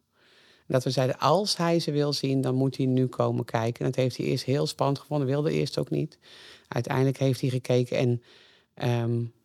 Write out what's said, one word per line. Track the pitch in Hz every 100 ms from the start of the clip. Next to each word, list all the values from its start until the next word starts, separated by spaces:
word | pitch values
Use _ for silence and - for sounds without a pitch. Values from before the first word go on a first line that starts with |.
| _ _ _ _ - _ -
Dat | 131
we | 135
zeiden, | 131 127 -
als | 135 170 208 -
hij | 170 170
ze | 165
wil | 147 147
zien, | 139 135 135
dan | 131
moet | 127 131 127
hij | 131
nu | 127 127
komen | - 120 120
kijken. | 120 117 113 123
En | 143
dat | 127
heeft | 127 -
hij | 147
eerst | 139
heel | - 139 156
spannend | - 139 139
gevonden, | - 147 131
wilde | 143 151
eerst | 151 147 -
ook | 143
niet. | 147 156 - - - - - -
Uiteindelijk | - 120 135 135 131
heeft | 135 127
hij | 135
gekeken | 127 - 123 123 -
en, | 127 120 - - - _ _
ehm, | - 120 120 117 117 117 -